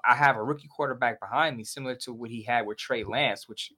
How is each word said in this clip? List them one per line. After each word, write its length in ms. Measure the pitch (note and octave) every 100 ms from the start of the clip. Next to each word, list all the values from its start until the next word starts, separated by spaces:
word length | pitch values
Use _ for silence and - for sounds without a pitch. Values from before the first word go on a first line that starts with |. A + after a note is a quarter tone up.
I 120 | A#2+
have 200 | B2 C#3+
a 80 | A2+
rookie 240 | A#2+ D3+ -
quarterback 540 | - C#3 B2 A#2+ A2
behind 340 | G2 C3 D#3+
me," 80 | A#2+
similar 320 | G#2+ C#3+ C3
to 160 | B2+ B2+
what 180 | A#2 A#2
he 120 | A#2
had 240 | A2 A#2+
with 120 | G#2+ G#2+
Trey 280 | - A#2+
Lance, 420 | G2 B2 C3 G2 -
which 240 | - -